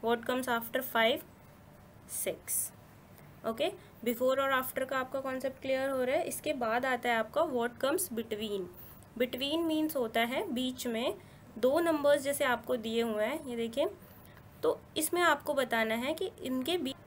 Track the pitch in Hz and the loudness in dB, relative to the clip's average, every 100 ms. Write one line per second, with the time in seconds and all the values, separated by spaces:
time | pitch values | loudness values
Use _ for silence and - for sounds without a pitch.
0 | 226 233 233 254 254 233 233 262 262 233 | 0 -2 0 -4 0 -2 -2 -6 -2 2
1 | 226 294 - - - - - - - - | 2 2 -6 -20 -20 -20 -20 -20 -20 -20
2 | - - - 165 - - - - - - | -12 -6 -6 -6 -6 -6 -6 -10 -20 -20
3 | - - - - 226 226 320 403 - - | -20 -20 -20 -10 -8 -2 -4 -4 -18 -8
4 | 233 226 254 262 269 269 254 - 262 269 | -4 0 0 2 2 0 0 -6 -4 -4
5 | 262 269 269 262 269 262 262 262 269 262 | -4 -6 -6 -4 -6 -6 -4 -2 0 -2
6 | 247 294 339 254 302 294 233 233 262 247 | 0 0 -2 -6 -4 -2 0 0 0 -2
7 | 247 226 220 285 330 254 233 - 269 349 | 0 0 0 0 0 0 -2 -2 -2 0
8 | - 226 226 208 214 202 180 - - - | -2 -6 -6 -6 -4 -4 -6 -12 -20 -20
9 | - - 240 247 277 320 330 311 311 294 | -18 -4 6 6 8 4 4 4 2 2
10 | 226 226 233 269 403 247 254 254 247 226 | 2 2 2 2 0 0 0 -2 -2 0
11 | 262 415 - - - - 247 294 339 311 | 0 -2 -12 -20 -16 2 4 6 4 4
12 | 285 294 269 285 277 233 - 254 220 226 | 6 4 2 0 2 0 0 -4 0 0
13 | 233 214 214 311 277 233 233 233 339 - | 0 0 -2 -2 -6 -6 -4 0 0 -2
14 | - - - - - - 156 - - - | -18 -20 -20 -20 -20 -2 -2 -2 -6 -4
15 | 311 349 339 294 - 277 247 226 220 226 | -2 2 4 2 0 -2 0 0 0 -2
16 | 254 320 381 - 262 254 262 359 262 262 | -4 -4 -6 -6 -6 -4 -2 -2 -2 -8